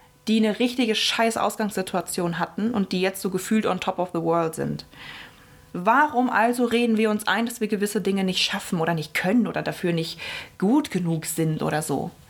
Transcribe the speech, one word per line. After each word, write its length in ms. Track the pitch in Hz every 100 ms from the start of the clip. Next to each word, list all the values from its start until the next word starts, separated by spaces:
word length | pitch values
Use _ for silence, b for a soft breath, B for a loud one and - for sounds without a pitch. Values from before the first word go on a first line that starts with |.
| B B -
die 100 | 220
eine 220 | 214 202
richtige 360 | 240 247 226 208
scheiß 420 | - - 226 226
Ausgangssituation 1040 | - - 208 190 185 185 - - 175 170
hatten 320 | 170 - 220
und 200 | 233 185
die 100 | 185
jetzt 200 | 185 190
so 80 | 190
gefühlt 360 | 185 - 220 208
on 140 | 185
top 200 | - 185
of 100 | 180
the 80 | 170
world 340 | 165 170 160 156
sind. 300 | 143 147 - B B B B B B B B
Warum 560 | 180 185 262 302 247 254
also 360 | 202 233 247 240
reden 320 | 233 240 220
wir 120 | 220
uns 180 | 214 -
ein, 180 | 196 233
dass 160 | -
wir 60 | 220
gewisse 340 | 202 208 214
Dinge 220 | 196 196
nicht 200 | 190 185
schaffen 360 | - 196 - 175
oder 140 | 165
nicht 200 | 165 151
können 340 | - 185 240 180
oder 140 | -
dafür 320 | - - 180
nicht 260 | 165 165 - B B B B
gut 320 | 190 294 277
genug 340 | 185 170 165 -
sind 380 | - 160 156
oder 180 | 156 151
so? 300 | 156 143 175 -